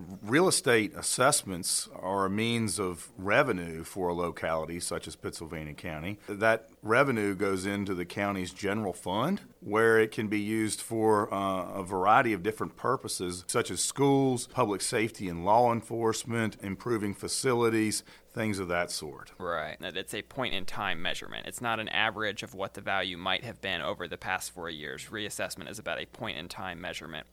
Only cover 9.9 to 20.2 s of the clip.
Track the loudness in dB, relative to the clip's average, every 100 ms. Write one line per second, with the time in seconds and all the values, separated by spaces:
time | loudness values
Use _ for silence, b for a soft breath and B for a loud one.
9.9 | 8 6 2 -2 0 0 0 0 -2 -4
10.9 | 2 6 6 4 0 0 -2 -4 -6 -4
11.9 | 0 6 6 6 0 -2 -4 -6 -4 -2
12.9 | -2 -4 -4 -4 -6 -2 -2 0 -2 -2
13.9 | 2 4 6 4 0 -4 -2 0 0 0
14.9 | 0 0 -2 -6 -2 4 6 6 2 -2
15.9 | 0 0 0 -2 -2 -2 -2 -8 -6 -2
16.9 | 0 -2 -4 -4 -2 2 4 4 4 2
17.9 | 0 -6 B B -4 -2 -2 0 0 0
18.9 | -4 -8 -12 -16 -10 -4 -4 -4 -8 -8
19.9 | -8 -6 -8